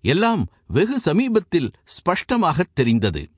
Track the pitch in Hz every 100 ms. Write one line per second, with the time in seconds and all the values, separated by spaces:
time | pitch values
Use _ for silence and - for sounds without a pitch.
0 | - 151 226 226 104 _ _ 101 214 269
1 | 170 156 262 220 - 175 120 - _ -
2 | - 185 - 240 185 143 - - 120 113
3 | 101 76 71